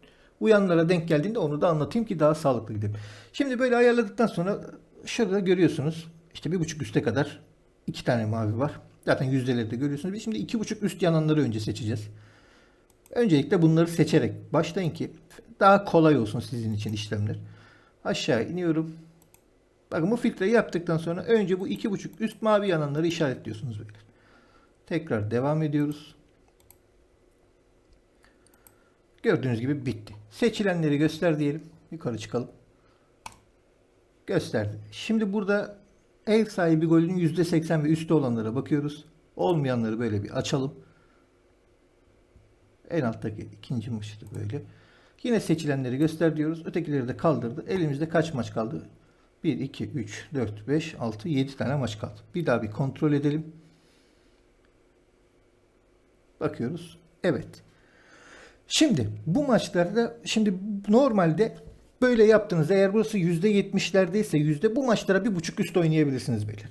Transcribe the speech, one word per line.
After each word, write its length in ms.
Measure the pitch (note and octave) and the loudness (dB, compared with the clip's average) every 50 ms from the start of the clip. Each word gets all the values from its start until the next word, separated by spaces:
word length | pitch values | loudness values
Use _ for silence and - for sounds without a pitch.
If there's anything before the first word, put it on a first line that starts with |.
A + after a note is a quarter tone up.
| _ - _ _ _ _ _ - | _ -20 _ _ _ _ _ -2
uyanlara 480 | G#3+ A3 G#3+ G3+ G3 F#3 E3+ E3 E3 E3 | 2 4 4 4 4 4 4 4 4 4
denk 200 | F#3 E3+ D#3+ E3 | 2 2 2 2
geldiğinde 300 | D#3+ D3 D3 G3+ A#3 A#3+ | 2 2 2 0 -2 -2
onu 220 | F3 C#3+ D3 D3 | -2 -2 -2 0
da 80 | G3 F3+ | 2 2
anlatayım 400 | D#3+ D3+ C#3+ - - A#3 A3 - | 2 2 0 -2 -2 -2 -2 -2
ki 100 | G3 D#3 | 0 2
daha 160 | D#3 D3+ D#3 | 4 4 4
sağlıklı 400 | D#3 - C#3 B2+ A2+ A2 - A2 | 2 2 0 0 0 -2 -6 -6
gidelim. 200 | G#2 G#2 G#2 G#2 - - - - - - - - | -6 -4 -4 -6 -6 -10 -14 -18 -20 -20 -10 -4
Şimdi 260 | - C#4+ C4+ B3+ A3+ | -2 -2 -2 0 0
böyle 180 | C4 B3 A#3+ | 2 2 4
ayarladıktan 500 | A#3+ A#3+ A#3+ A#3+ A#3+ A3+ G3+ - - A#3 | 6 6 6 6 4 2 0 0 0 0
sonra 340 | G3+ - E3+ E3+ F#3+ G#3 - - - - - - _ - - - | 0 0 0 -2 -2 -2 -4 -6 -12 -16 -18 -20 _ -20 -18 -12
şurada 360 | - - - A#3 F3+ F#3+ G#3 | -8 -2 -2 0 0 0 0
görüyorsunuz. 680 | F#3 F#3 F3+ F#3 F3 D3 - - C3 D#3+ E3 - - - - - - _ - | 2 2 4 4 4 4 2 2 -4 -4 -4 -6 -10 -16 -20 -20 -20 _ -16
İşte 180 | - - D3+ F3 | -10 -6 -4 -2
bir 80 | F#3 | -2
buçuk 220 | D#3 - - - C#3 | -2 -4 -4 -8 -6
üste 200 | - - D3+ - | -2 -2 0 0
kadar 380 | A#2 G#2 C#3 D3+ - - - - _ _ _ _ _ _ _ - | 0 0 0 -2 -2 -4 -16 -20 _ _ _ _ _ _ _ -10
iki 180 | - - - - | -10 -10 -6 -2
tane 220 | D#3 B2+ A#2 A2 | 0 0 0 0
mavi 320 | G#2+ A2 A2+ A2+ G#2+ G#2 A2+ | -2 -2 -2 0 -2 0 -2
var. 220 | C#3 D3 - - - - - _ - | -2 -4 -4 -8 -18 -20 -20 _ -2
Zaten 220 | D#3 C#3+ - C3+ | -2 0 0 0
yüzdeleri 440 | C3 C3+ C3+ A#2+ C3 B2 A#2+ A2+ G#2+ | 0 0 0 0 0 0 -2 -2 -4
de 60 | A#2+ | -4
görüyorsunuz. 460 | A#2 C#3+ C#3+ C#3+ C#3 - F#3 G3 A3 - | -4 -4 -4 -4 -4 -6 -6 -8 -8 -6
Şimdi 160 | A3+ A3 G#3 | -6 -6 -6
iki 220 | G3 - - A3+ | -6 -4 -4 -4
buçuk 220 | G#3 - G#3+ - G#3 | -4 -4 -6 -4 -4
üst 200 | F#3 - - F#3+ | -4 -2 0 0
yananları 380 | E3+ E3 D#3 D#3 D#3 D3+ D3+ | 2 4 4 4 4 4 2
önce 200 | C#3 B2 G#2+ G#2+ | 2 2 0 -2
seçeceğiz. 480 | G#2 - G2+ - - G#2 A2+ G#2+ - - - - - - - - _ _ _ _ _ _ _ _ _ _ _ _ - - | -2 -4 -4 -4 -4 -4 -4 -4 -6 -10 -16 -20 -20 -20 -20 -20 _ _ _ _ _ _ _ _ _ _ _ _ -18 -8
Öncelikle 520 | - A#3+ A#3+ G#3 D#3+ C#3 C#3 - G#3+ F#3 E3 | -2 0 2 4 4 4 4 4 2 4 4
bunları 240 | D#3+ D#3+ D#3+ E3+ | 6 6 4 4
seçerek 680 | E3 - - D3+ - E3+ D3+ B2 G2+ G#2 - - - - | 2 2 0 2 4 4 2 2 2 -4 -6 -8 -2 0
başlayın 380 | D3+ E3 E3 - G3+ F#3 D3+ | 0 0 0 -2 -4 -4 -4
ki 200 | - - B2+ - - - - - - - - - - - | -4 -4 -8 -8 -10 -14 -20 -20 -20 -20 -20 -12 -2 4
daha 240 | G#3 G3 G3+ G3+ G3+ | 6 8 8 6 4
kolay 320 | G3+ - E3 D#3+ D#3 D3+ | 4 4 6 6 8 6
olsun 240 | B2+ A2+ G#2 - A#2+ | 4 2 0 -2 -6
sizin 320 | G#2+ - A#2+ A#2 A2 A2 G#2 | -6 -6 -6 -6 -4 -4 -4
için 200 | G#2 - G#2 G#2+ | -4 -4 -4 -4
işlemler. 460 | G#2 - - G#2+ G#2 G#2 A2 - - - - - - - - - _ _ _ _ _ - | -6 -6 -6 -4 -4 -2 -2 -4 -6 -10 -16 -18 -20 -20 -20 -20 _ _ _ _ _ -6
Aşağı 440 | - G3+ - - - C3 A2+ - - | -4 -4 -2 0 0 2 2 0 -2
iniyorum. 460 | E3 F3+ F3+ E3+ D#3 D#3+ D#3+ - - - - - _ _ - _ - - _ _ _ _ _ _ _ _ _ - - | -4 -2 0 0 0 0 0 -4 -6 -14 -18 -20 _ _ -20 _ -20 -20 _ _ _ _ _ _ _ _ _ -6 -4
Bakın 180 | F3+ F#3 G3 | -2 0 0
bu 60 | A#3+ | 0
filtreyi 360 | A#3+ B3+ A#3 - - F#3+ G3+ A#3 | 0 0 -2 -2 0 0 2 4
yaptıktan 440 | A3+ - - - F3 E3+ F3 E3 | 2 2 2 -2 -4 -2 -2 -2
sonra 280 | D#3 E3 E3+ E3+ - - | -2 -2 -4 -6 -4 0
önce 360 | - A#3 A3 G3+ E3+ F#3 F3+ | 2 2 2 2 2 0 -2
bu 80 | G3 - | -2 -4
iki 220 | G#3 G3+ - A3+ | -6 -4 -4 -4
buçuk 300 | G3 - - - - - | -4 -4 -8 -10 -10 -6
üst 220 | A3 A3 - - A3+ | -6 -6 -6 -2 0
mavi 260 | G#3+ G#3+ G3+ G3+ G3 | 2 2 2 2 2
yananları 380 | F3 D#3 D3+ C#3 C#3 D#3 E3+ | 0 0 0 -2 -2 -2 0
işaretliyorsunuz 720 | E3+ E3 - E3 C3+ B2 - - A2 G#2 G#2 - A#2+ G#2+ G#2+ | 0 0 0 -2 -2 -2 -4 -8 -12 -10 -8 -8 -10 -10 -10
böyle. 200 | - - - - - _ _ _ _ _ _ _ _ _ _ _ _ _ _ _ _ | -12 -14 -18 -20 -20 _ _ _ _ _ _ _ _ _ _ _ _ _ _ _ _
Tekrar 440 | - F3+ D#3+ E3 - C3 G#2+ G#2 G#2 | -4 -4 -4 -4 -2 -2 -2 -2 -2
devam 320 | A2+ A#2+ C3 C#3+ D3+ D#3 D#3+ | -2 -2 0 0 0 0 0
ediyoruz. 520 | D3 C#3+ D3 D3 D3 D3 - - - - _ _ _ _ _ _ _ _ _ _ - - _ _ _ _ _ _ _ _ _ _ _ _ _ _ _ _ _ _ _ _ _ _ _ _ _ _ _ _ _ _ _ _ _ _ _ _ - _ - _ _ _ _ _ _ _ _ _ _ - | 0 0 0 0 0 -2 -6 -12 -20 -20 _ _ _ _ _ _ _ _ _ _ -20 -20 _ _ _ _ _ _ _ _ _ _ _ _ _ _ _ _ _ _ _ _ _ _ _ _ _ _ _ _ _ _ _ _ _ _ _ _ -20 _ -20 _ _ _ _ _ _ _ _ _ _ 0
Gördüğünüz 380 | A#3 F3+ B2 B2+ B2+ A#2 G#2+ | 2 2 2 2 0 -2 0
gibi 260 | A#2+ C3+ D3 C#3 A#2+ | 0 -2 -2 -2 -4
bitti. 280 | A2+ G#2 G#2+ - - - - - - | -6 -6 -8 -10 -16 -18 -20 -20 -14
Seçilenleri 680 | - - A#3+ A3+ A3 - G#3 G3 F3+ E3+ D#3+ D3+ C#3+ C#3 | -6 0 0 0 0 0 0 0 0 2 2 2 2 2
göster 400 | D#3 D3+ - - F#3 E3+ D#3 D3 | 2 0 0 0 0 0 2 2
diyelim. 240 | D3 C#3+ D3 D#3+ - - - - _ - | 0 -2 -2 -4 -8 -14 -20 -20 _ -16
Yukarı 280 | E3+ D#3+ - B2+ A2+ G#2+ | -14 -10 -8 -6 -6 -6
çıkalım. 300 | - - - A#2+ B2 - - - _ _ _ _ _ _ _ _ _ _ _ _ - - - _ _ _ _ _ _ _ _ _ _ _ _ _ _ _ _ _ _ | -8 -4 -4 -4 -4 -6 -12 -20 _ _ _ _ _ _ _ _ _ _ _ _ -20 -20 -20 _ _ _ _ _ _ _ _ _ _ _ _ _ _ _ _ _ _
Gösterdi. 520 | - G3 E3 - - - A2+ G#2 G2+ G#2 - - - | -2 -2 -2 -2 -2 -2 -2 -2 -4 -6 -10 -14 -16
Şimdi 420 | - - - - A3 A3 A3 G3 G3 | -16 -10 -4 -2 -2 0 0 0 -2
burada 500 | A3 G3 F#3+ G3+ G#3 - - - - _ _ _ _ _ _ _ _ - | -2 -2 0 0 -2 -2 -4 -10 -18 _ _ _ _ _ _ _ _ -2
ev 180 | A3 G#3+ A3+ G#3+ | 2 2 2 2
sahibi 420 | G#3+ - G3 F3 E3 D#3+ D#3 E3 | 2 0 0 2 4 4 4 4
golünün 300 | D#3+ E3 E3 E3 E3+ F#3 | 4 4 4 4 4 2
yüzde 280 | F3+ E3+ D3+ D#3+ F#3 E3+ | 0 0 0 2 2 0
seksen 400 | E3+ F3+ D#3+ E3 - E3+ D#3 D3 | 2 2 0 0 0 0 0 2
ve 40 | D3+ | 2
üstü 260 | D#3+ D#3 - - E3 | 0 0 2 2 2
olanlara 400 | D3+ C3+ B2 A#2 A2+ A2 A2 A2+ | 2 2 2 0 -2 -2 -2 -2
bakıyoruz. 500 | C3+ C3 - D#3+ C#3+ C#3+ D3 D3 - - - _ _ _ _ - | -4 -2 0 0 0 0 -2 -6 -10 -18 -20 _ _ _ _ -6
Olmayanları 600 | D#3 E3+ F#3 F3 D#3 C#3 C3 B2+ A#2 A2+ A2 A2+ A2+ | -2 0 2 2 2 2 0 0 0 0 -2 -2 -2
böyle 240 | B2 A2 G#2 G2+ G2+ | -2 0 0 -2 -4
bir 80 | - | -4
açalım. 440 | - C3 C3 - D#3+ C3+ C3 D3 - - - - _ _ _ _ _ _ _ _ _ _ _ _ _ _ _ _ _ _ _ _ _ _ _ _ _ _ _ _ _ - _ _ _ _ _ _ _ _ - - | -4 -6 -4 -2 -2 -2 -2 -2 -6 -10 -20 -20 _ _ _ _ _ _ _ _ _ _ _ _ _ _ _ _ _ _ _ _ _ _ _ _ _ _ _ _ _ -20 _ _ _ _ _ _ _ _ -14 -6
En 100 | - C3 | -4 -2
alttaki 480 | C3 A2+ A2 - - - G#2+ G#2+ A2 G#2+ - - | -2 -2 -4 -4 -6 -8 -8 -8 -12 -14 -16 -16
ikinci 320 | - - C#3 A#2 G#2 G#2+ | -10 -8 -6 -6 -6 -6
maçı 300 | A2+ G#2+ G2+ G#2 - - | -8 -8 -8 -10 -14 -16
da 40 | - - G2+ G2+ | -16 -12 -10 -8
böyle. 220 | G2+ G#2 A#2+ D3 - - - - _ _ _ _ _ _ _ _ - | -8 -6 -8 -8 -10 -12 -20 -20 _ _ _ _ _ _ _ _ -4
Yine 180 | B3 A#3 G3+ | -2 0 0
seçilenleri 560 | - - D#3+ D#3+ D3+ D3 C#3 C3+ C3 B2 B2+ | 2 0 0 0 0 -2 -2 -2 -2 -2 -2
göster 400 | C3+ D#3+ D#3 D#3+ - F3 D#3+ D#3 | 0 0 0 0 2 0 0 2
diyoruz. 260 | D#3 D3+ D#3 E3 D#3+ E3 | 0 -2 -4 -4 -6 -8
Ötekileri 420 | - - F3+ D#3 D#3 D3 C#3 B2 A#2+ | -8 -6 -6 -4 -2 -2 -2 -2 -4
de 80 | A#2+ | -4
kaldırdı. 480 | - - D#3+ D3 A#2 A#2 A#2 A#2 - - - | -2 0 0 2 2 0 -6 -6 -8 -8 -4
Elimizde 400 | F#3+ F#3+ E3 D3+ C#3 C#3 D#3+ D#3 | -2 -2 -2 -2 -2 -2 -4 0
kaç 260 | - E3+ D#3 - - | 0 0 0 0 -2
maç 180 | A#2 A2+ - - | -4 -6 -4 -4
kaldı? 340 | A#2 A2+ A2+ D#3+ - - - - _ _ _ _ _ _ _ _ _ - | -4 -4 -4 -4 -8 -12 -14 -20 _ _ _ _ _ _ _ _ _ -2
Bir, 140 | E3 B2+ A#2+ | -2 -2 -2
iki, 320 | C3+ C#3+ - - G#2+ G#2 | -4 -8 -8 -8 -8 -6
üç, 380 | - B2 G#2 - - - - - D3 | -6 -6 -8 -8 -10 -14 -12 -8 -4
dört, 340 | C3+ A#2 G#2 G#2+ - - C3+ | -4 -4 -4 -6 -8 -6 -2
beş, 260 | C#3+ D#3+ D#3 D#3+ - - | -2 -2 -2 -4 -8 -6
altı, 280 | C3 A2+ G#2+ G#2+ - F3 | -6 -6 -6 -6 -4 -2
yedi 280 | D3+ C3+ C3+ C3+ - | 0 0 0 -2 -4
tane 180 | - G#2+ A#2 C#3+ | -6 -4 -2 -2
maç 240 | D3 B2+ G#2+ - - | -2 -2 -4 -4 -6
kaldı. 220 | - - - - - - - | -8 -10 -10 -12 -16 -10 -8
Bir 120 | F3 D#3+ | -4 0
daha 160 | C#3+ A#2+ A2+ A2 | 2 0 0 0
bir 80 | G#2 | -2
kontrol 420 | - - C#3 C3+ C3 - D#3+ D3+ D3 | -4 -2 -4 -4 -2 0 0 2 2
edelim. 340 | C#3 C#3+ D3 C#3+ D#3+ D#3+ - - - - - _ _ _ _ _ _ _ _ _ _ _ _ _ _ _ _ _ _ _ _ _ _ _ _ _ _ _ _ _ _ _ _ _ _ _ _ _ _ _ _ _ _ _ _ _ _ _ _ _ _ _ _ _ - | 2 2 0 0 -2 -4 -8 -14 -20 -20 -20 _ _ _ _ _ _ _ _ _ _ _ _ _ _ _ _ _ _ _ _ _ _ _ _ _ _ _ _ _ _ _ _ _ _ _ _ _ _ _ _ _ _ _ _ _ _ _ _ _ _ _ _ _ -6
Bakıyoruz. 580 | - D3 - - A#2 B2 F3 D#3+ - - - - _ _ _ _ - | -6 -6 -4 -4 -6 -6 -6 -8 -12 -14 -20 -20 _ _ _ _ -2
Evet. 380 | F3+ C3+ G2 - - - - - _ _ _ _ _ _ _ _ _ - - - - - - - - - _ _ - | 0 0 -2 -4 -10 -14 -20 -20 _ _ _ _ _ _ _ _ _ -20 -20 -20 -20 -20 -20 -20 -20 -20 _ _ -4
Şimdi 400 | - - D#4 D4 G#3 C3+ A2+ G#2 G#2+ - - | 2 2 4 4 4 2 0 -2 -4 -8 -4
bu 200 | D#3 F3 C#4 D4 | -2 0 0 2
maçlarda, 720 | C4+ A#3 F#3+ - - - F3+ F3 F3 G#3 A#3 A#3 - - - - | 2 2 2 2 0 0 0 0 0 2 0 0 -2 -2 -8 -8
şimdi 300 | - - A3 A3 G#3 F#3 F#3 F#3+ A3 G#3 G3 - G#3 | -4 0 0 2 0 0 -2 -4 -6 -8 -6 0 4
normalde 680 | G#3 B3 C#4+ C4+ G#3+ G3 F3 E3 D#3 D#3+ A3 A3+ - - - - - - - _ _ - B3 | 4 6 6 6 4 4 4 4 4 2 0 0 -2 -8 -18 -20 -20 -20 -20 _ _ 2 2
böyle 220 | B3 B3 A#3 G#3+ | 4 6 8 8
yaptınız. 460 | G#3+ A3 G#3 G#3+ - F3+ E3 D3 E3 | 8 8 6 4 2 2 2 2 4
Eğer 240 | G3 G3 G3 F#3+ G3 | 4 4 4 4 4
burası 240 | A3 G#3+ G#3+ - G3+ | 2 2 2 0 0
yüzde 300 | E3 F3 E3+ D#3+ F3 G#3+ | 2 2 2 2 2 4
yetmişlerdeyse 880 | G#3 G3+ G3 G3 - G3 - - - F#3+ F#3+ E3+ F3 G#3+ G#3 - - D3 | 4 4 2 2 0 -2 0 2 2 2 2 2 2 0 0 2 2 2
yüzde, 380 | D3 D#3 D3+ D3 G#3+ A3 A3 | 2 2 0 2 0 0 0
bu 100 | C#4 C4 | 0 2
maçlara 380 | B3 G#3+ - - - F#3+ F#3+ F#3+ | 2 2 2 2 2 2 2 2
bir 100 | A#3+ G3 | 0 -2
buçuk 260 | E3+ D#3+ - - - | -2 -4 -4 -4 -4
üst 160 | F#3 - - | -4 0 2
oynayabilirsiniz 720 | F#3 E3 D#3+ D#3 D#3 D3+ C#3+ C3 A#2+ - - A#2 G#2+ G#2 G#2+ | 2 2 4 4 4 4 2 2 -2 -2 -2 -2 -2 -2 -6
beyler. 220 | G#2 - - - | -8 -10 -14 -16